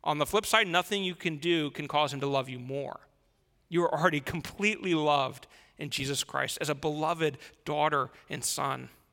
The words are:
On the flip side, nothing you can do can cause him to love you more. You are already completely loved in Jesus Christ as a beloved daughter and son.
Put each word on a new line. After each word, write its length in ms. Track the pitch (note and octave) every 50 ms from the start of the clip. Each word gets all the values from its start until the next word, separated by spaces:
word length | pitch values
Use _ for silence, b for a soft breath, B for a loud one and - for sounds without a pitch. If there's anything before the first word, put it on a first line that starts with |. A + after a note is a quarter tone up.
| -
On 140 | - D3+ D3+
the 80 | D3
flip 180 | - - G#3 G#3
side, 220 | - - A3 A3
nothing 360 | F#3 E3 F3 D3+ - G#3 G3+
you 120 | G3 F3+ F3+
can 220 | - - F3 D#3+
do 340 | C#3+ C#3 E3+ E3+ E3 D3+ C#3+
can 180 | - - D3 C#3
cause 240 | - D3 D3+ C#3
him 80 | C#3+ C#3
to 60 | C#3
love 220 | C#3 C#3 C3+ C3 B2+
you 100 | B2+ B2
more. 420 | B2 B2+ C3+ C#3+ C#3 - - - - _ _ _ _ _ _ _ _ _ _ _ _ _
You 140 | E3+ E3+ F3
are 100 | D#3+ -
already 260 | D3+ D#3+ F3+ D#3 D3
completely 760 | C#3 - - E3+ C3+ - - - G3 G#3+ G#3+ - - F#3 E3+
loved 520 | D#3+ D3+ D3 D3 C#3+ C3+ C3 - - - B B B B B B B
in 120 | D3 C#3+
Jesus 340 | - - C3+ C3+ C#3+ C#3 -
Christ 340 | - - C3+ C3 B2 - -
as 80 | - D3
a 60 | D3
beloved 640 | C3+ C#3+ D#3+ D3+ D3+ D#3 D#3 E3+ E3 D#3+ D3+ C#3 B B B B B _
daughter 460 | - D3+ D3+ D3+ D#3 D3+ C#3 C3 C3 B B B B
and 160 | - C3+ B2
son. 440 | - - - C#3+ C#3 C3+ B2+ B2+ B2 - _ _ _